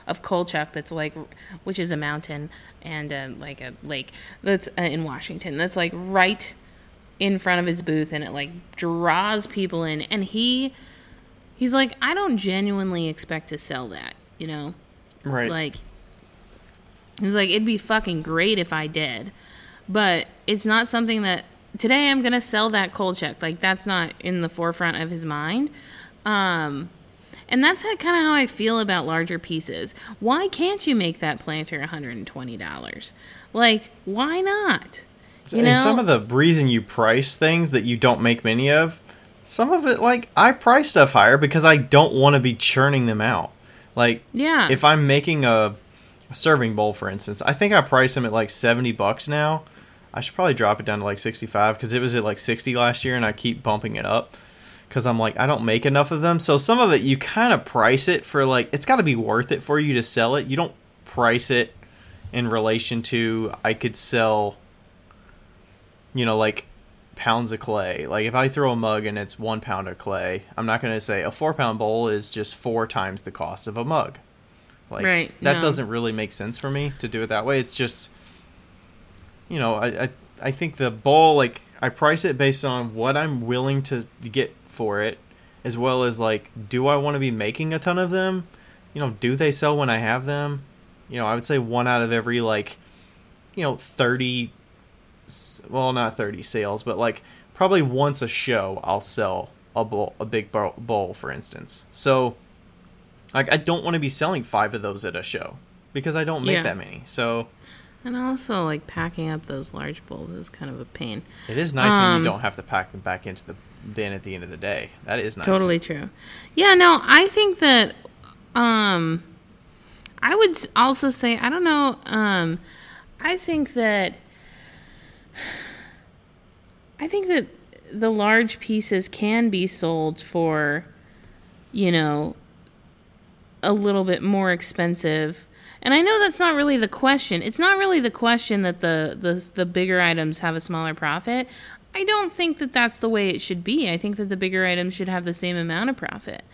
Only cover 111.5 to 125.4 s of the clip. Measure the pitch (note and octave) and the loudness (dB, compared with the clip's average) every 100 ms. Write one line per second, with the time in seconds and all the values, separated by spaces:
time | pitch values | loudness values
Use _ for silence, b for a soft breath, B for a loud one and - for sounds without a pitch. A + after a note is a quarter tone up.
111.5 | A#2 E3+ C3+ G#3 G#3 F#3 E3+ D#3+ G#2 G#2 | -4 -4 2 4 6 4 4 0 0 -4
112.5 | - - F#2+ F2+ G2 F#2 F#2 G#2+ F#2 - | -6 -4 -4 -4 -8 -6 -6 -8 -14 -16
113.5 | E2+ - - G#2 G#2 G2+ G2 G2 F#2 F2 | -20 -20 -20 -12 -8 -6 -6 -10 -12 -12
114.5 | D#2+ G2 D#2+ - - - A#2 G#2+ A2 - | -10 -6 -6 -8 -12 -6 -4 -4 -4 0
115.5 | F#3+ F#3 E3+ - D3+ - - B B B | 2 2 -2 -4 -10 -12 -16 B B B
116.5 | - G4 F4+ F4 D#4+ - D4 F#4+ G#4+ G#4 | 2 6 8 8 6 6 6 6 4 2
117.5 | F4 D4 B3 G#3 - - - - - - | 4 6 8 6 -2 -20 -20 -20 -20 -6
118.5 | A#3+ A#3+ A3 G#3 F3+ E3 E3 - - _ | 0 2 2 2 2 0 -2 -6 -20 _
119.5 | - _ B B B B - - G4+ G#4+ | -20 _ B B B B -4 0 4 4
120.5 | D#4+ - - B3+ C4 C#4 B3+ A#3+ A3+ B3 | 2 -2 2 2 2 -2 0 -2 0 -2
121.5 | E4+ E4+ D4+ C#4 - - A3 G#3+ F#3+ E3 | 0 2 4 2 0 -4 -2 0 2 0
122.5 | E3 B B B B B - D#4+ F#4 F4 | -2 B B B B B -6 -4 -4 -2
123.5 | D#4+ C4+ B3 A3 G#3 F3+ - - B B | -2 -2 0 0 2 0 -4 -20 B B
124.5 | B B B B B B B B B | B B B B B B B B B